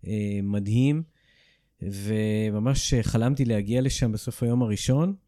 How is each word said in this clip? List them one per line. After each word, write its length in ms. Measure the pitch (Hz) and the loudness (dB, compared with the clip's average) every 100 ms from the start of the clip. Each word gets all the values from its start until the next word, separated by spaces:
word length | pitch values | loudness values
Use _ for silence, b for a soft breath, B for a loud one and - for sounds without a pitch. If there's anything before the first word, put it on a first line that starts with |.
| - | -4
אה, 340 | 107 104 101 | -4 -2 -2
מדהים, 600 | 98 104 101 113 135 151 160 b b b b b b _ | -2 -2 0 2 4 2 -4 b b b b b b _
וממש, 1120 | 90 98 101 107 107 107 107 104 113 135 - | -10 -6 -2 0 0 0 0 0 0 0 2
אה, 80 | 127 | 2
חלמתי 420 | 110 117 117 139 | 2 0 0 2
להגיע 360 | 123 110 101 120 | 0 0 0 0
לשם 320 | 131 - 123 | 0 0 -2
בסוף 300 | 107 - - | -2 -6 -4
היום 200 | 120 123 | 0 0
הראשון 520 | 120 104 - 135 175 196 | 0 0 2 2 2 -2